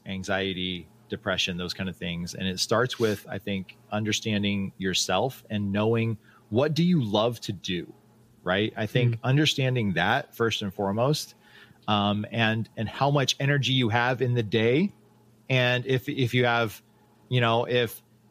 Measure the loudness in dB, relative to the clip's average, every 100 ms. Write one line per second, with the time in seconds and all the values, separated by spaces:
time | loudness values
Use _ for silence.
0 | -12 -10 -4 -2 -2 -4 -4 -6 -10 _
1 | -12 -8 -4 -2 -2 -4 -6 -6 -8 -8
2 | -8 -6 -8 -6 -6 -4 -2 0 0 0
3 | -2 -2 -6 -12 -6 -6 -8 -16 -8 -4
4 | -2 -2 -2 0 0 -2 -4 -4 -4 -2
5 | 0 0 -2 -6 -8 -4 -2 0 2 0
6 | 0 -4 _ -20 -4 2 2 4 4 4
7 | 4 2 2 0 -8 -8 -4 -4 -6 -16
8 | _ _ _ _ -2 0 0 -2 -2 2
9 | 2 0 2 4 4 2 0 0 0 0
10 | 2 0 -2 -2 -2 0 -6 -4 -2 0
11 | 0 0 -4 -16 _ -20 -20 -16 -2 0
12 | 2 0 -4 0 0 0 -4 -6 -8 -2
13 | 0 2 0 0 0 0 2 2 2 2
14 | 2 0 0 0 2 2 4 4 2 -2
15 | _ _ _ _ -2 2 2 0 0 -2
16 | -2 -2 0 2 2 2 0 -4 _ _
17 | _ _ -2 0 2 2 2 0 0 -4
18 | _ _ _